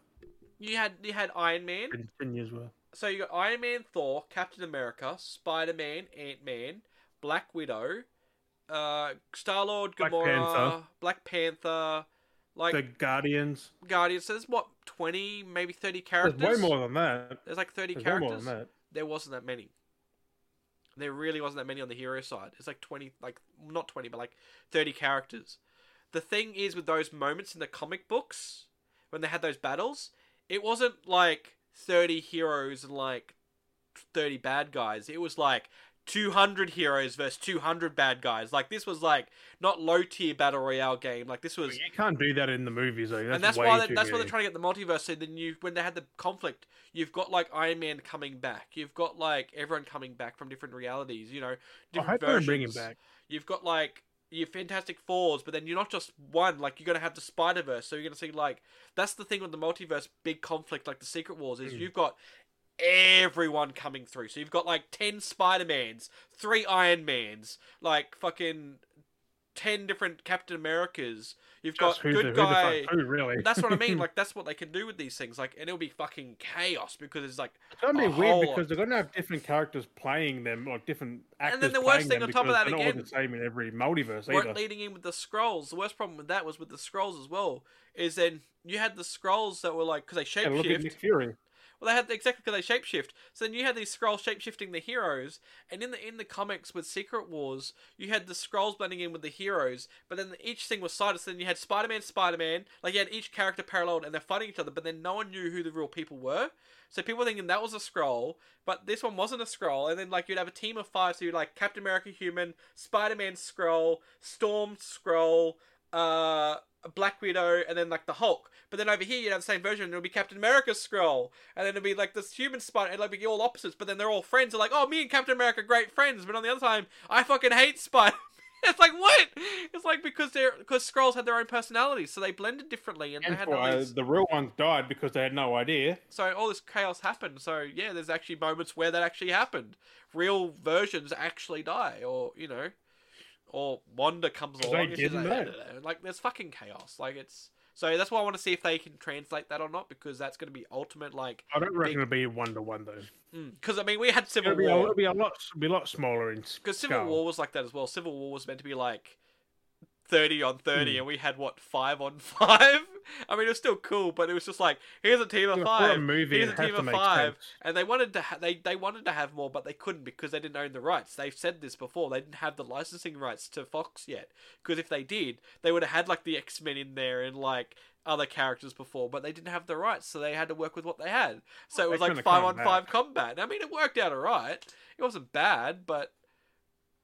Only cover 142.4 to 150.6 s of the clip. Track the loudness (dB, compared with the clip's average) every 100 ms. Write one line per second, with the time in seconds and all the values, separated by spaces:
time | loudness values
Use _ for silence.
142.4 | -10 -8 -10 -12 _ _ _ -20 -20 _
143.4 | _ -6 -4 -6 _ 0 0 0 -4 -4
144.4 | -10 -4 0 2 0 0 -2 0 -2 -2
145.4 | -2 -8 -14 -12 -10 -10 -10 -6 -6 -6
146.4 | -14 -16 -18 -18 -18 -10 -10 -10 -16 -20
147.4 | -20 _ _ -4 0 2 2 0 0 -2
148.4 | -2 0 0 -2 -6 -16 -10 -10 -8 -10
149.4 | -8 -8 -6 -8 -10 -14 -14 -10 -10 -10
150.4 | -14 -16